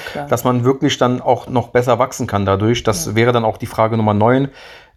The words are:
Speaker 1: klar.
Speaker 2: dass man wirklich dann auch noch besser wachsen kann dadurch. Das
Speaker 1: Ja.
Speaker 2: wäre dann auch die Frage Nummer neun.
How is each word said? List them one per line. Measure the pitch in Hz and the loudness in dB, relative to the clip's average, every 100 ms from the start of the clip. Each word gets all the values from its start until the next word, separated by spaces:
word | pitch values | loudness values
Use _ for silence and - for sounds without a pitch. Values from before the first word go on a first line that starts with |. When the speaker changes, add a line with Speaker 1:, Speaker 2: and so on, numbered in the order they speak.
| - | -10
Speaker 1:
klar. | - 143 | -10 -4
Speaker 2:
dass | 117 | -2
man | 127 123 | 0 0
wirklich | 120 135 143 - | 0 0 0 0
dann | 123 127 | 0 0
auch | 131 123 - | 0 -2 0
noch | 123 - | -4 0
besser | 123 123 117 | 0 2 2
wachsen | 131 - 123 | 0 -4 -4
kann | 101 98 | -2 0
dadurch. | 95 107 117 | 2 2 0
Das | - 92 95 | 0 -2 -2
Speaker 1:
Ja. | 107 | 0
Speaker 2:
wäre | 120 | 2
dann | 120 110 | 2 0
auch | - | -4
die | 117 | -6
Frage | - 110 113 | 0 0 2
Nummer | 107 104 | 2 2
neun. | 110 131 139 - - - - | 4 2 0 -8 -20 -20 -20